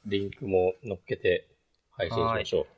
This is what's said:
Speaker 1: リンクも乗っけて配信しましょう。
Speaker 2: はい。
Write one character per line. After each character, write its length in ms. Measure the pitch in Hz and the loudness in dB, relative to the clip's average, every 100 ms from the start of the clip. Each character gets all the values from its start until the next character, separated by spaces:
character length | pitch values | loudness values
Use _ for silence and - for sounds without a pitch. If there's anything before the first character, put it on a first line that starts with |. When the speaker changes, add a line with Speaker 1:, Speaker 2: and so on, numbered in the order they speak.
Speaker 1:
リ 220 | 104 101 101 | -4 -2 -2
ン 40 | |
ク 160 | - 104 | -6 0
も 280 | 92 92 - | 2 2 0
乗 120 | 117 98 | -6 -10
っ 20 | - | -6
け 100 | - | -2
て 320 | 92 87 - _ _ _ _ | 2 0 -2 _ _ _ _
配 160 | - - | -6 -4
信 80 | 117 | 0
し 40 | |
ま 240 | 113 113 | 0 -2
し 100 | 104 | 0
ょ 40 | 85 | -2
う。 20 | |
Speaker 2:
は 60 | |
い。 20 | - | -2